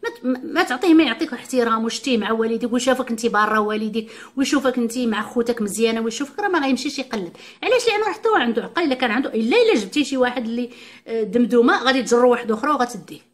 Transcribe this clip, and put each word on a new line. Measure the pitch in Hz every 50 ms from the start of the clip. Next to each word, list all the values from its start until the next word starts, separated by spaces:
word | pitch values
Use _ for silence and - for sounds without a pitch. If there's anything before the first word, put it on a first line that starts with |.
| -
ما | 466
ت-، | 466 - -
ما، | 247 254 247 262
ما | - 294 311 381
تعطيه | 349 254 254 - 359 320
ما | 320 320
يعطيك | 254 226 226 330 - -
الاحترام، | 233 - - - 254 240 226 226 220 226
وشتيه | 226 226 - - 277 254 226
مع | 202 196 226
والديك | 226 226 220 233 220 240 233 220
وشافك | 247 240 262 254 254 254 -
انت | 233 220 -
بارا | 233 214 208 214 214 214 220
والديك | 214 208 214 214 220 220 190 226 220 - - - - - _
ويشوفك | - 277 - - 277 - 254 247 254
انت | 233 226 226 254
مع | 247 233 214 196 214
خوتك | - - 247 233 233 240 233 214
مزيانه | 202 185 208 226 226 226 226
ويشوفك، | 226 226 226 - 285 269 - -
راه | 415 403
ما | 370 330
غيمشيش | 277 269 262 247 - 302 269 -
يقلب. | 254 - - 220 185 165 - - - - - - -
علاش؟ | 370 494 494 - 453
لانه | 415 415 427
حتى | 427 403 427 - 453
هو | 427
عنده | 370 254 240 220 226 190
عقل. | 190 - - 349
الا | 302 254
كان | 254 269 240
عنده، | 208 240 269 - -
الا، | 220 226 226 330 466 480
الا | 440 415
جبتي | 262 202 190 - 302 277
شي | - 269
واحد | 262 247 247 247 262 240
اللي، | 220 233 240 247 233 - - - - - - _
آه، | - 226 226 220
دمدومه | 190 185 240 247 214 233 240 233 262 381 - 233
غادي | 254 262 269 233
تجرو | - 233 240 247 247
واحد | 240 240 - 214
اخرى | 220 214 - 285
وغتديه. | 302 269 247 240 - 196 156 - - - - _